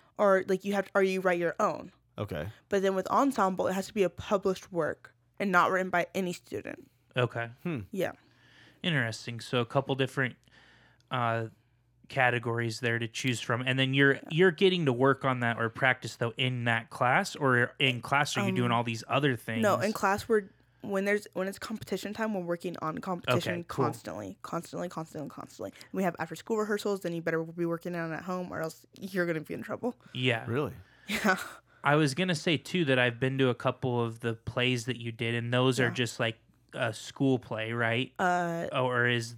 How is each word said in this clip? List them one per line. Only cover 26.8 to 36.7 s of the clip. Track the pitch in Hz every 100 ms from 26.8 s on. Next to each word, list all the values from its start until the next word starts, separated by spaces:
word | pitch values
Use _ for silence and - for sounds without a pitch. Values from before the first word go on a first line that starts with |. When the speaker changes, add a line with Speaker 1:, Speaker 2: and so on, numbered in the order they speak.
| 208 196
Speaker 1:
then | 175
you | 170
better | 165 160
be | 165 170 170
working | 170 175 175
on | 165
it | 156
at |
home, | 170 185 180
or | -
else | 160 - - -
you're | 190 190 175
gonna | 160
be | 151
in | -
trouble. | - 127 247 - -
Speaker 3:
Yeah. | 127 127 113 -
Speaker 2:
Really? | 120 135 -
Speaker 1:
<laughs> | - _ -
Yeah. | 208 214 185 - - _ _
Speaker 3:
I | 143 147
was | 151
gonna | 135 185
say | 160 - 143
too | - 185 147
that | 131
I've | 123 117
been | 131 135
to | 131
a |
couple | 120 131 123 131 120
of | 117 113
the | 120
plays | 113 - - 123 123 117
that | 120
you | 117
did, | 113 117
and | 120 117
those | 123 131 123
are | 123
Speaker 1:
Yeah. |
Speaker 3:
just, | 120 117 -
like, | 117 110 _ _ _